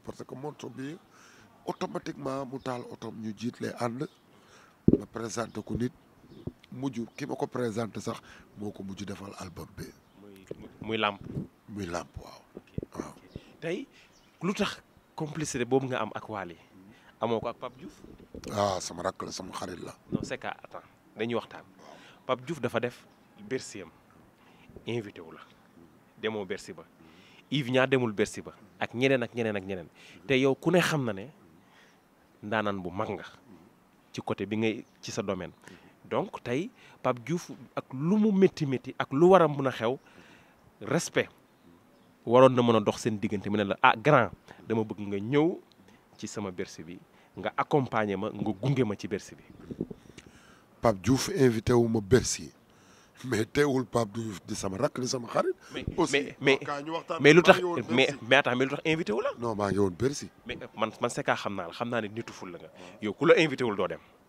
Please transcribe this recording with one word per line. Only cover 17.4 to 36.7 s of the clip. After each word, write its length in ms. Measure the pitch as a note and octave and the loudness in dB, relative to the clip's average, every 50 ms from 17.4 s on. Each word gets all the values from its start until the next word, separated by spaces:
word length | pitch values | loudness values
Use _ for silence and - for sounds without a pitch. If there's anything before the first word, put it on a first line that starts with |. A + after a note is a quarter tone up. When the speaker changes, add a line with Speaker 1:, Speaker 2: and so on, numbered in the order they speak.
Speaker 2:
ko 80 | - A#2 | -2 -6
ak 80 | A2+ | -8
Pape 220 | - B2 B2+ B2+ C3 | -8 -12 -14 -14 -14
Diouf? 180 | F3 - - - - - - - - - - - - - | -20 -20 -20 -20 -20 -20 -20 -20 -20 -20 -18 -16 -12 -6
Speaker 1:
Ah, 240 | G#2 G2+ G2+ G2+ F#2 F2+ | -2 0 0 0 0 -2
sama 220 | - - E2+ E2+ | -6 -8 -10 -4
rakk 200 | F2 F#2+ - - | -4 -4 -4 -4
la, 100 | - - | -12 -10
sama 200 | - - F#2 F#2 | -10 -10 -12 -10
xarit 280 | F2 - F#2+ F#2 F2+ E2 | -10 -10 -8 -8 -10 -10
la. 140 | F2+ - - - _ - | -12 -14 -14 -16 _ -6
Speaker 2:
Non, 80 | - - | -6 -6
c'est 140 | - - C3 | -4 -4 -8
que, 100 | - - G2+ | -8 -8 -10
attends, 360 | - - - - - F3 - - - _ _ - - | -10 -10 -16 -16 -18 -18 -18 -18 -20 _ _ -8 -4
dañuy 180 | G#2+ A2+ A#2+ A#2 | -2 -2 0 -2
waxtaan. 280 | G#2+ - - - D#2+ D#2 | -4 -4 -6 -18 -18 -18
Speaker 1:
Waaw. 320 | - - - - - - - - - - - - | -20 -20 -20 -20 -20 -20 -20 -20 -20 -20 -14 -4
Speaker 2:
Pape 180 | - B2+ B2 B2+ | -4 -4 -4 -2
Diouf 160 | D3 E3+ C3+ | -10 -8 -4
dafa 200 | B2 A2+ A#2 A2+ | -4 -2 0 0
def 260 | A#2 B2 - - - - - _ - - - - G2+ G#2+ | -2 -2 -6 -10 -20 -20 -20 _ -20 -20 -20 -20 -10 -8
Bercy 320 | C3 B2 - - - G2+ | -8 -6 -8 -10 -14 -14
am, 80 | F2 D#2+ - - _ _ - - - - _ _ - - - - - - - - - | -16 -16 -20 -20 _ _ -20 -20 -20 -20 _ _ -20 -20 -20 -20 -20 -20 -20 -14 -8
invité 340 | - A#2 A#2+ G#2 G2+ - F2+ | -6 -6 -6 -6 -8 -14 -16
wu 120 | E2 D#2+ | -18 -18
la. 80 | D#2 - - - - - - - _ E2 E2 D#2 - - _ _ _ - | -18 -20 -20 -20 -20 -20 -20 -20 _ -20 -20 -20 -20 -20 _ _ _ -6
Demoo 240 | G#2+ A2 A2 G#2 G2 | -4 -4 -4 -4 -4
Bercy 280 | F2+ G2 F2+ - - F2+ | -6 -8 -8 -8 -14 -16
ba. 100 | E2+ E2 _ _ _ - - - - - - - - - - | -18 -18 _ _ _ -20 -20 -20 -20 -20 -20 -20 -20 -10 -4
Yves 200 | C3 D3+ B2+ A#2+ | -2 -2 -2 2
Niang 160 | B2+ B2+ C3 C3 | 2 2 4 4
demul 240 | C#3 B2+ B2 A2 | 4 2 2 0
Bercy 300 | G#2 G#2+ G#2 - - G#2 | 2 0 0 0 0 -12
ba. 100 | - - - - - - - - | -12 -14 -18 -18 -20 -20 -8 -8
Ak 120 | G#2+ - - | -8 -6 -2
ñeneen 280 | A#2 C3 C3+ C3+ B2 | 2 4 4 4 4
ak 120 | A#2 - A#2 | 2 -4 -4
ñeneen 220 | A#2+ A2+ A2 G#2 | -2 -2 -2 -2
ak 80 | G2+ F#2+ | -4 -4
ñeneen. 240 | F#2+ F#2+ F2+ D#2 - _ - - - - - - | -6 -8 -8 -8 -14 _ -20 -20 -20 -20 -16 -2
Te 80 | - C3+ C3 | 0 2 4
yow 160 | C3+ C3+ C3 | 4 2 2
ku 160 | - - E3+ | 2 0 4
ne 100 | F3 F3 | 4 4
xam 240 | E3 - D#3 D3 B2+ | 4 4 0 0 -2
na 80 | A2+ | -2
ne 160 | G2 F#2+ A2 D3 - - - - - - _ _ - - - _ _ _ _ _ _ _ _ _ _ - | -4 -6 -10 -14 -16 -20 -20 -20 -20 -20 _ _ -20 -20 -20 _ _ _ _ _ _ _ _ _ _ -14
ndaanaan 340 | G#2+ G#2 A2+ G#2+ G#2 G#2 G2 F#2+ | -6 -2 0 0 0 0 -2 -2
bu 80 | F2+ F2 | -6 -6
mag 180 | F2 G2+ A2 A2 | -4 -4 -4 -4
nga 160 | G2+ D#2+ - - - - _ - F#2+ - - - _ _ _ _ _ _ _ _ | -4 -8 -8 -16 -20 -20 _ -20 -20 -20 -20 -20 _ _ _ _ _ _ _ _
ci 80 | - - | -14 -12
côté 240 | - - A2 - G2+ | -6 -6 -4 -4 -2
bi 100 | G2 G#2+ | -2 0
ngay, 280 | G#2+ A2+ A2 G2+ B2 - _ _ _ | 0 0 0 0 -2 -10 _ _ _
ci 100 | - A#2+ | -14 -8
sa 120 | - A#2 | -6 -4
domaine. 300 | G#2 G2+ F#2+ F#2 E2+ D#2 - _ - - - - - - - _ - | -2 -2 -4 -4 -6 -10 -12 _ -20 -20 -20 -20 -20 -20 -20 _ -10
Donc 380 | F#2+ A2 B2+ F#3+ - - - | -4 -4 -4 -4 -4 -10 -12
tey 280 | - A#2+ B2 C#3+ F#3+ C4 | -6 -4 -4 -4 -4 -6